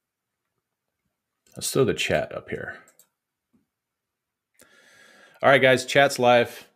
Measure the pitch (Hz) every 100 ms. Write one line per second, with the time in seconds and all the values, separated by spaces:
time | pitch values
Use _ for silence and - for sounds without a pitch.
0 | _ _ _ _ _ _ _ _ _ _
1 | _ _ _ _ _ - - 143 123 85
2 | - 80 - - - - - - _ _
3 | _ _ _ _ _ _ _ _ _ _
4 | _ _ _ _ _ _ _ _ _ _
5 | _ _ _ _ 120 135 131 127 - 143
6 | 139 139 123 120 117 - -